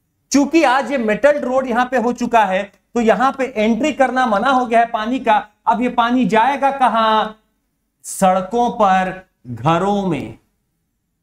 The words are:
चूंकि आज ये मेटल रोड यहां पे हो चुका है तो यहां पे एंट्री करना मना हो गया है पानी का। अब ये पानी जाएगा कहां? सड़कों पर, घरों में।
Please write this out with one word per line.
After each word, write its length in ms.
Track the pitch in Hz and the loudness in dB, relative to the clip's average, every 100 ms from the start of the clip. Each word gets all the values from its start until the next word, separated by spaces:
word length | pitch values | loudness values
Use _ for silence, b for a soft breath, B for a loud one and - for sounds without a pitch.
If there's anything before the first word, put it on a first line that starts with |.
| _ _ - | _ _ -2
चूंकि 320 | 269 285 330 277 | 0 2 2 2
आज 260 | 254 233 | 0 -2
ये 60 | 277 | -4
मेटल 400 | 214 208 285 294 | -2 2 2 2
रोड 260 | 247 262 254 | 0 -2 -2
यहां 180 | 226 247 | -2 -2
पे 120 | 254 | -2
हो 140 | 233 | -2
चुका 300 | 240 240 233 196 | -4 0 2 2
है 180 | 190 202 _ _ 240 | 0 -4 _ _ -2
तो 60 | |
यहां 300 | 220 196 262 | 2 2 0
पे 120 | 269 262 | -2 -6
एंट्री 440 | 220 214 226 302 | -2 0 0 -2
करना 320 | 254 262 254 247 | 0 0 0 0
मना 220 | 202 247 | 0 2
हो 160 | 262 240 | 0 2
गया 140 | 226 | 0
है 60 | 233 | 0
पानी 320 | 226 214 262 | -2 -4 -4
का। 180 | 226 208 - _ - | 0 0 -2 _ -2
अब 140 | 233 | 0
ये 80 | 247 | 0
पानी 340 | 247 233 254 214 | 0 0 2 2
जाएगा 440 | 220 240 277 269 | 2 2 0 -2
कहां? 600 | 269 247 226 220 214 185 - _ _ _ _ _ _ - | 0 0 2 0 0 -2 -8 _ _ _ _ _ _ -12
सड़कों 640 | - 190 190 185 233 240 | 0 2 2 0 0 0
पर, 420 | 240 202 185 185 160 - _ 127 | 2 2 2 0 -8 -16 _ -14
घरों 580 | 113 139 170 196 202 185 | -4 0 0 0 -2 -2
में। 320 | 143 110 - _ _ _ _ _ _ _ _ | -4 -6 -14 _ _ _ _ _ _ _ _